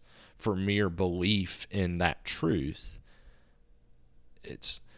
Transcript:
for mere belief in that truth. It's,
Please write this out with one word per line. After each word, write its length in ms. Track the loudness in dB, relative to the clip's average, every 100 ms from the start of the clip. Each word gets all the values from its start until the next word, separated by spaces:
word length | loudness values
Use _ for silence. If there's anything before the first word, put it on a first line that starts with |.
| -10 -20 -20 -6
for 200 | -2 0
mere 340 | 2 2 2
belief 800 | 2 0 2 4 4 2 -6 -6
in 280 | -2 0 2
that 260 | 0 0
truth. 760 | -8 -2 0 0 -2 -6 -12 -14 -18 -20 -20 -20 -20 -20 -20 -20 -20 -20 -20 -20 -20 -18
It's, 380 | -14 -2 0 0 -4